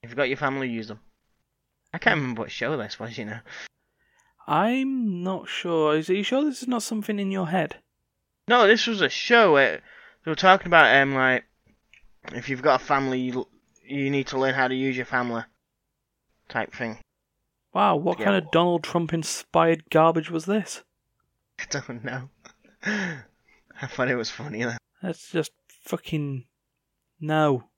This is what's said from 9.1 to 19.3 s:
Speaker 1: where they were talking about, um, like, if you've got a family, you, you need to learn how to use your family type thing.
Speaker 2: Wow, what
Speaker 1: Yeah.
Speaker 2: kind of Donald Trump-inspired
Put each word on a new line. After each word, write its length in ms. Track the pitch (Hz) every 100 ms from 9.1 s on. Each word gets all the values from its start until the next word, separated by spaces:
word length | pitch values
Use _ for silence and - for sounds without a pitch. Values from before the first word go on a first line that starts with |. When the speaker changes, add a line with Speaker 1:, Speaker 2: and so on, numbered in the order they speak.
| - - 233 208
Speaker 1:
where 280 | 147 131 78 _ - - _
they 80 | -
were 40 | 156
talking 320 | 190 196 180
about, 260 | 170 131 131
um, 120 | 139
like, 320 | 135 131 127 - _ _ _ _ _ - _ -
if 160 | - 120
you've 120 | 131
got 200 | 139 131
a 20 |
family, 360 | - 139 135 127
you, 260 | 127 127 - _ _ _ _
you 240 | 139 139
need 180 | 139 131
to 120 | 131
learn 140 | 135
how 140 | 131 127
to 80 | 131
use 220 | 135 127
your 80 | 123
family 380 | 127 123 117 113 _ _ _ _ _ _ _ _ _ _
type 240 | - 110
thing. 240 | - 117 110 - _ _ _ _ _ _
Speaker 2:
Wow, 220 | - 202 160
what 240 | 170 175
Speaker 1:
Yeah. 60 | 208
Speaker 2:
kind 120 | 196
of 80 | 156
Donald 320 | 165 175 170
Trump-inspired 1040 | - 175 165 165 156